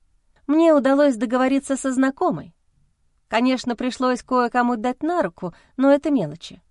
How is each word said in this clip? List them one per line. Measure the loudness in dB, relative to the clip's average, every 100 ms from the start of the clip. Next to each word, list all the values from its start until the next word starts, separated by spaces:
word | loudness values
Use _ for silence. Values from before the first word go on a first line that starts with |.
| _ _ _ _ -2
«Мне | 2 4
удалось | 4 4 4 2 0
договориться | -2 -2 0 -2 -2 -4
со | -2
знакомой. | 0 0 0 -2 -4 -8 _ _ _ _ _ _ _ _
Конечно, | 0 0 0 -4
пришлось | -6 -6 -2 -2 -2
кое-кому | -2 -2 0 0 0 -2
дать | -4 -4
на | -2 -2
руку, | -4 -6 -12 -12 _ 0
но | 2
это | 2 2
мелочи. | -2 -2 -8 -18 -20 _